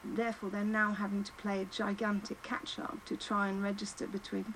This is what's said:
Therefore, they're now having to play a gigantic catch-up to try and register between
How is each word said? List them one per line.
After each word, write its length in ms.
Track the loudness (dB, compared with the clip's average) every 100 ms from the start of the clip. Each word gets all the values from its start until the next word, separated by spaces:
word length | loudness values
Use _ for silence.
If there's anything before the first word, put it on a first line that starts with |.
Therefore, 480 | -4 0 0 0 -2
they're 140 | 0
now 280 | 2 4 4
having 320 | 2 2 0
to 80 | -2
play 280 | -2 0 0
a 40 |
gigantic 800 | 0 0 0 2 2 2 0 -6
catch-up 600 | -4 -4 -4 -6 -4 -6 -4
to 100 | -4
try 320 | 2 2 4
and 140 | 2
register 440 | 0 0 -4 -4 -4
between 380 | -4 -2 -2 -2